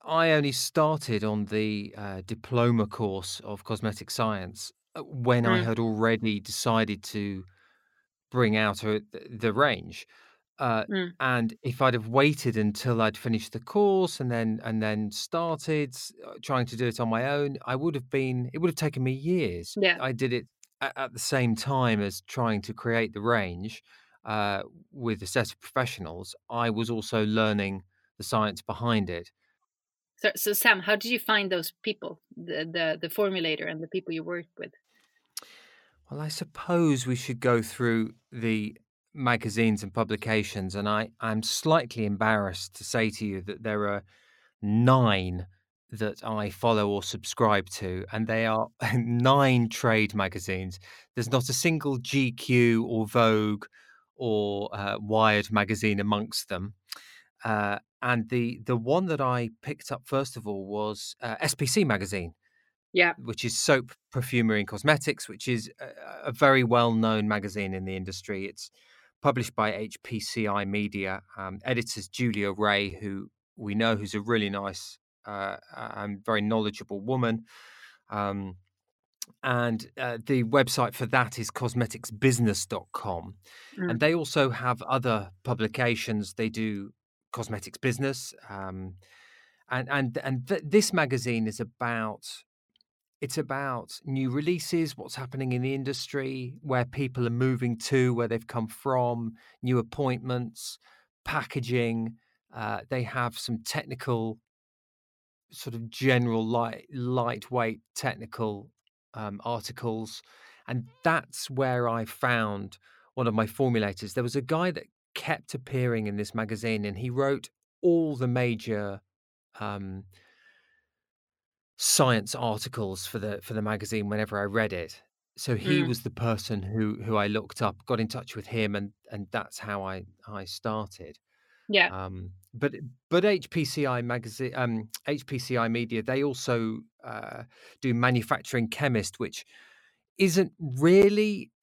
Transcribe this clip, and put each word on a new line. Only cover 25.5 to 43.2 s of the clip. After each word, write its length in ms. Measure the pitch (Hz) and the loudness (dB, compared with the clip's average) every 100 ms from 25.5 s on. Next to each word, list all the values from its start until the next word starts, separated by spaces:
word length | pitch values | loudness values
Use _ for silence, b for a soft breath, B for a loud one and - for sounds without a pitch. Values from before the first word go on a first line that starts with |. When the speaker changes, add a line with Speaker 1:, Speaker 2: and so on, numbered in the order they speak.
Speaker 1:
of 80 | - | -6
professionals. 720 | - 131 123 - 80 85 95 - - | -6 -2 -2 -4 -10 -10 -14 -16 -6
I 200 | 120 117 | -2 0
was 200 | 107 113 | 0 -2
also 360 | 113 - 113 107 | -4 -2 0 2
learning 580 | 110 110 104 98 98 - _ _ - | 4 4 2 0 -4 -12 _ _ -14
the 80 | - | -2
science 360 | 110 107 92 | 0 0 -2
behind 480 | - 104 117 110 90 | -10 -4 0 2 0
it. 220 | 87 - _ _ _ _ _ _ _ _ _ | -4 -10 _ _ _ _ _ _ _ _ _
Speaker 2:
So, 140 | 214 - | -2 0
so 160 | 208 | -2
Sam, 300 | 208 233 190 | 2 4 4
how 160 | 202 208 | 2 0
did 120 | 226 | 0
you 100 | 240 | -2
find 300 | - 214 196 | 0 0 2
those 220 | 175 - - | -2 -4 -6
people, 360 | 220 202 175 160 _ 170 | -8 -6 -10 -14 _ -16
the, 300 | 170 156 165 | -8 -6 -4
the, 300 | 170 160 156 | -2 -2 -2
the 60 | 165 | -4
formulator 580 | - 196 185 160 156 160 | 0 0 0 0 -2 -4
and 100 | 156 | -6
the 60 | 165 | -6
people 260 | 185 180 | -6 -4
you 120 | 160 165 | -6 -6
worked 320 | 175 165 - | -8 -10 -14
with? 160 | 170 - _ _ _ _ _ - b b b b b b _ | -14 -16 _ _ _ _ _ -16 b b b b b b _
Speaker 1:
Well, 80 | 143 | -8
I 80 | 151 | -8
suppose 800 | - - - - 170 160 131 123 | -8 -10 -10 0 4 4 4 2
we 80 | 123 | -2
should 240 | - 117 | -4 0
go 220 | 127 117 | 4 4
through 540 | 113 - 120 113 110 - _ | 2 0 2 2 0 -6 _
the 460 | 120 113 110 104 - _ _ _ | -4 0 0 -2 -10 _ _ _
magazines 720 | 147 123 113 110 110 113 104 | -2 0 0 0 2 4 4
and 100 | 98 | 0
publications, 840 | 117 104 107 113 110 101 104 95 101 | -2 -2 -2 0 0 0 -4 -4 -2
and 140 | 104 | 0
I, 200 | 107 - - | 0 -2 -6
I'm 220 | 113 110 | -4 -2
slightly 640 | 107 - 156 160 123 117 104 | -2 -2 2 2 2 -2 -2
embarrassed 680 | 101 110 107 98 90 - - | 2 2 2 0 -6 -12 -14
to 80 | |
say 260 | - 120 110 | -4 0 0
to 140 | - | -2